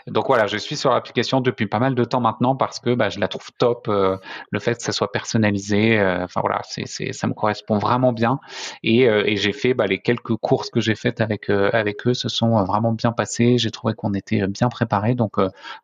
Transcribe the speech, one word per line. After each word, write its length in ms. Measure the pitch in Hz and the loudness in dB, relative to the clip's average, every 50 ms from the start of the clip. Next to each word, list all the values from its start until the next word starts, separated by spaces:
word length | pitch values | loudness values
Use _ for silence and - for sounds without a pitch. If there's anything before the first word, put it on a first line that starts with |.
| - | -12
donc 200 | - 101 110 107 | -4 -2 0 2
voilà, 200 | - 135 117 107 | 2 4 4 2
je 100 | 98 104 | 2 0
suis 200 | 104 - - 156 | -4 -6 -6 -6
sur 140 | 139 - 143 | -2 0 2
l'application 500 | 120 113 - - - - 113 - - 131 | 2 2 0 -2 -2 -2 -2 0 0 0
depuis 260 | 127 127 123 - 117 | 0 0 0 -2 -2
pas 120 | 101 - 107 | -2 0 0
mal 160 | 123 135 135 | 2 2 2
de 100 | 120 120 | 2 0
temps 160 | 117 - 127 | 0 0 0
maintenant 360 | 117 113 110 - 123 127 135 | 0 0 0 2 0 0 2
parce 240 | 131 117 101 - - | 2 0 -2 -2 -4
que, 140 | - 120 123 | -2 0 0
bah, 160 | 120 110 101 | 2 2 0
je 100 | 90 101 | 0 -2
la 80 | 101 95 | -4 -4
trouve 220 | - 139 - - - - | -4 -8 -14 -14 -4 0
top, 280 | 127 120 120 120 - 113 | 2 2 2 0 -2 0
euh, 280 | 104 101 95 92 95 95 - - - - - - | 2 2 2 2 2 -2 -6 -12 -16 -16 -10 -8
le 80 | - 107 | -8 -4
fait 160 | - - 120 | -2 -2 -2
que 60 | - - | -2 -2
ça 100 | - 104 | -4 -2
soit 200 | - 110 - - | -2 -2 -2 -2
personnalisé. 840 | 110 - - - 117 107 104 101 98 98 98 101 101 107 113 113 107 | -4 -4 -2 0 2 2 2 2 0 -2 0 2 2 4 4 4 4
Euh, 260 | 101 95 90 90 90 | 4 2 2 0 -4
enfin 160 | 87 - - | -4 -4 -2
voilà, 200 | - 104 104 - - | -2 -2 -2 -4 -4
c'est, 220 | - - - - | -6 -8 -10 -10
c'est, 260 | - - - - 104 - | -8 -8 -8 -8 -8 -6
ça 140 | - - 110 | -4 -4 -4
me 60 | 113 | -2
correspond 440 | - - 107 104 - - - 110 104 | -2 -2 -2 -2 -2 -4 -2 -2 0
vraiment 340 | 101 107 120 123 127 127 120 | 0 0 0 2 2 2 2
bien. 280 | 113 117 117 127 - - - - - - - - - - | 2 2 0 0 0 -4 -10 -14 -14 -12 -12 -12 -6 0
Et, 260 | 113 113 120 131 120 | 2 4 6 6 6
euh, 140 | 107 104 101 | 6 4 2
et 120 | 107 107 | 2 0
j'ai 160 | 98 95 104 98 | 0 0 -2 -2
fait, 220 | - - 123 127 | 0 0 0 2
bah, 120 | 120 110 | 2 2
les 140 | 98 98 92 | 2 0 0
quelques 340 | - - 120 117 - - 113 | 0 0 0 0 -2 -4 -4
courses 340 | - - - 135 123 - - | -2 0 0 0 0 0 -2
que 100 | - 120 | -2 0
j'ai 140 | 107 113 110 | 0 0 0
faites 240 | - - 120 - - | 0 -2 -2 -2 -2
avec, 280 | 110 110 110 98 - - | -2 -2 -2 -2 -2 0
euh, 220 | 101 101 98 101 - | 0 2 2 2 2
avec 340 | 117 107 107 101 - - | 2 0 0 -2 -2 0
eux 80 | 123 123 | -2 0
se 140 | - - 113 | 0 -2 -6
sont, 300 | - - 120 117 117 110 | -2 0 2 2 4 4
euh, 60 | 98 | 2
vraiment 280 | 90 98 107 113 117 113 | 2 0 0 0 0 0
bien 200 | 110 - 120 113 | 0 0 -2 0
passées. 460 | - 107 - - - 117 120 123 120 | -2 -4 -2 0 2 4 4 4 4
J'ai 120 | 117 110 | 2 -2
trouvé 240 | - - - 113 107 | -4 -4 -4 -4 -4
qu'on 200 | - - 110 98 | -2 -4 -4 -4
était, 280 | 98 - - 110 107 101 | -4 -2 -2 -2 0 0
euh, 40 | |
bien 220 | 95 98 - 120 123 | -2 0 0 -2 -2
préparés. 460 | - - 120 110 - 101 101 113 123 | 0 -2 -2 0 0 0 0 0 0
Donc, 240 | 123 117 101 - - | 0 -2 -2 0 0
euh, 120 | 98 92 - - - - - - | 0 0 -2 -6 -14 -18 -18 -8